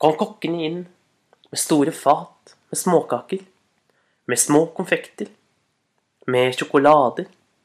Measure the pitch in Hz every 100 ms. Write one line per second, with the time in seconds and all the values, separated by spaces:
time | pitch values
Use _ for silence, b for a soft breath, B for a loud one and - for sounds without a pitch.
0 | 156 156 214 - 156 170 156 175 175 _
1 | _ _ _ _ _ - - 151 143 -
2 | 139 156 170 _ _ _ _ - 190 165
3 | - 120 - 190 - _ _ _ _ _
4 | _ _ - 123 - 151 165 - 175 165
5 | - - 208 _ _ _ _ _ _ _
6 | _ _ - 127 127 - 151 147 143 151
7 | 123 - 185 _ _ _